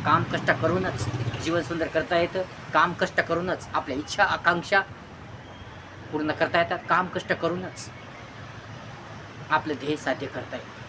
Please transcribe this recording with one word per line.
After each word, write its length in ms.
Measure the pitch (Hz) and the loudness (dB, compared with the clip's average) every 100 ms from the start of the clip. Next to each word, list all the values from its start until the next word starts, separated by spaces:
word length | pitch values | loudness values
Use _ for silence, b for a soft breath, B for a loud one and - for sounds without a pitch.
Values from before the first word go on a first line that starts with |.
काम 200 | 147 160 | 6 4
कष्ट 280 | 170 160 - | 4 0 2
करूनच 560 | - 160 180 185 - - - - - | 4 4 2 0 -2 -4 -2 -4 -2
जीवन 180 | 156 170 | 0 0
सुंदर 260 | 143 170 160 | 0 -2 2
करता 300 | 160 151 170 | 0 2 2
येतं. 240 | 175 190 185 - - | 2 0 -4 -6 2
काम 200 | 156 170 | 4 6
कष्ट 260 | 170 180 - | 4 0 2
करूनच 480 | 165 165 185 165 - | 2 2 0 -2 -2
आपल्या 240 | - - 135 | -2 -2 -4
इच्छा, 260 | 156 - | -4 4
आकांक्षा 560 | 196 160 175 175 - 196 190 - - - - - - - - - - - - | 4 6 4 2 4 4 4 -8 -14 -14 -14 -14 -14 -14 -14 -14 -16 -14 -6
पूर्ण 200 | 151 151 | -2 0
करता 280 | 147 156 175 | 2 4 4
येतात. 200 | 170 180 - | 4 2 2
काम 180 | 170 180 | 2 4
कष्ट 260 | 180 - | -2 0
करूनच 560 | 180 165 180 202 - - - - - - - - - - - - - - - - - 147 | 2 2 0 -4 -8 -10 -12 -14 -14 -14 -14 -14 -14 -14 -14 -12 -14 -12 -12 -12 -12 0
आपलं 240 | 156 156 | 0 2
ध्येय 220 | 139 139 151 | -4 -2 -2
साध्य 300 | 147 131 139 | 0 -2 -4
करता 300 | 127 117 127 | -8 -8 -10
येतं. 240 | - - | -10 -14